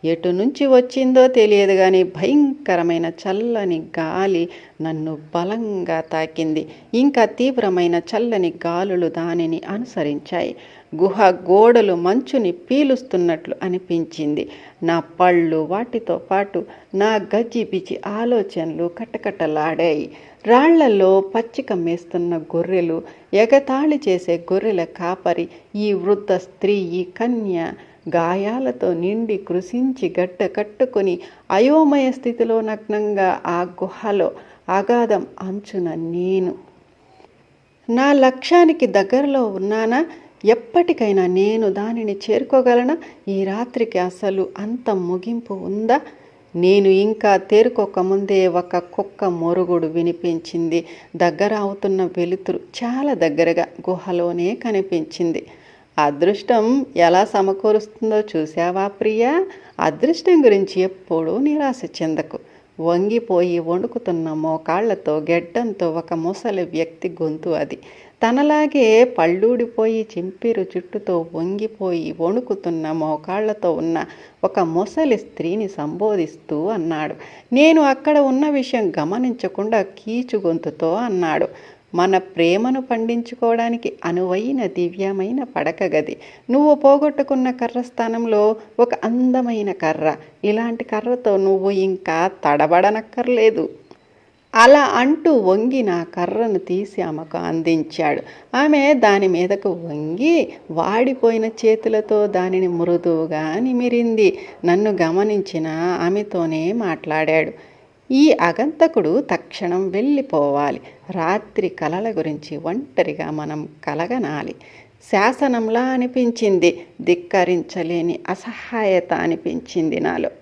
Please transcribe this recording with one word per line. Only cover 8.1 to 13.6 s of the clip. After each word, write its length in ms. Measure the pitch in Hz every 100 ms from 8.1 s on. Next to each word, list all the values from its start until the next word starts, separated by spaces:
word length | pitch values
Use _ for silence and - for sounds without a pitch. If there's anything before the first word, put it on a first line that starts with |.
| 214 240 214 175 170 170
గాలులు 420 | 175 196 180 165
దానిని 520 | 170 170 170 165 165 -
అనుసరించాయి. 880 | 202 254 - 147 147 - 175 - - - - _ 156
గుహ 320 | 190 202 196
గోడలు 680 | 180 139 190 226 240 208
మంచుని 580 | 175 175 226 254 269 196
పీలుస్తున్నట్లు 1040 | 175 - 262 285 254 254 180 170 160 - -